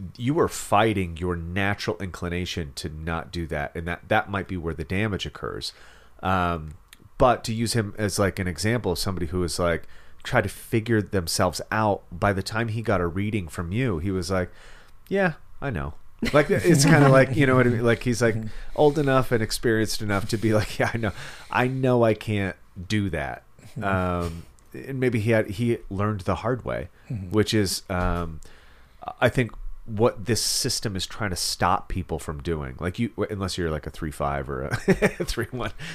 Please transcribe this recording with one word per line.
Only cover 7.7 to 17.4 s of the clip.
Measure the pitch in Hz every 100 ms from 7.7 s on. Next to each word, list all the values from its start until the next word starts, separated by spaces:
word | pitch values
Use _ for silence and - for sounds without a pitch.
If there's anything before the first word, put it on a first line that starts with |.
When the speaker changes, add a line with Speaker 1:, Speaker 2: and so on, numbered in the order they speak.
Speaker 1:
him | 120 101 101
as, | 104 -
like, | 98 -
an | 90
example | 80 110 120 98
of | 85
somebody | 101 90 90
who | 90
is, | 85 -
like, | 87 82 - - - -
tried | - 123
to | 104
figure | - - 113 113 110
themselves | 98 98 82 - 92 - -
out, | 107 107 98 -
by | 85 101
the | 98
time | - 113 117
he | 113
got | 110 95
a | 87
reading | 90 104 107 82
from | - 85
you, | 107 131 82
he | 95
was | 92 85
like, | 92 90 - - - - - -
"Yeah, | 190 233 - - -
I | 143
know." | 87 69 - - - -
Like, | 147 147
it's | 190 180 156 139
kinda | 160 139
like, | 135 131
you | 131